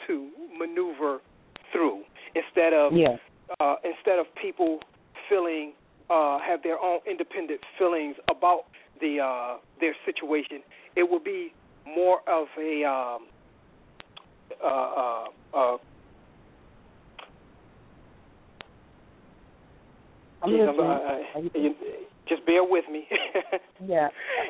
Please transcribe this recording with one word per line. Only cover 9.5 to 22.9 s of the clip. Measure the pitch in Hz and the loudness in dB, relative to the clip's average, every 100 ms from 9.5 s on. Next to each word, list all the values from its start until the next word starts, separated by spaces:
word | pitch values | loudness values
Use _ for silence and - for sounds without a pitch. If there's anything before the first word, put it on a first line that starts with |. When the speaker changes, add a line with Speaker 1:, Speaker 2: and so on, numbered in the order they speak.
| 120 _ - | -12 _ -6
Speaker 1:
their | 165 151 - | -6 -6 -8
situation. | - 147 151 - 143 - - - - | -8 -4 -4 -4 -14 -18 -20 -8 0
It | |
will | 175 175 | 0 0
be | 160 190 170 - - - 143 | -2 -8 -8 -14 -20 -20 -8
more | 160 180 180 - | 0 4 4 2
of | 165 147 - | 0 0 -6
a, | 156 151 | -4 -2
um, | 147 131 123 117 113 - - _ _ - - - - - - _ - - | 0 -2 -4 -8 -12 -20 -20 _ _ -20 -20 -20 -20 -20 -20 _ -20 -4
uh, | 151 | -2
uh, | 135 127 - 123 113 110 - - | 0 -2 -2 -2 -4 -8 -14 -4
uh, | 143 123 123 - - - - - - - - - - - - - - - - - - - - - - - - - - - - - - - - - - - - - - - - - - - - - - | 2 2 2 -6 -20 -20 -20 -20 -20 -20 -20 -20 -20 -20 -20 -20 -20 -20 -20 -20 -20 -20 -20 -20 -20 -20 -20 -20 -20 -20 -20 -20 -20 -20 -20 -20 -20 -20 -20 -20 -20 -20 -20 -20 -20 -20 -20 -20 -6
Speaker 2:
I'm | 175 | 2
Speaker 1:
geez, | 220 | 6
Speaker 2:
listening. | 208 147 | 6 6
Speaker 1:
I'm, | |
uh, | 165 143 139 139 - 147 | 2 2 0 -4 -6 -6
Speaker 2:
Are | |
you | 170 160 | -6 -2
Speaker 1:
you, | 147 - - - - _ - | -2 -2 -10 -12 -16 _ -4
just | 127 165 | -4 2
bear | 170 | 4
with | 185 185 165 | 4 2 0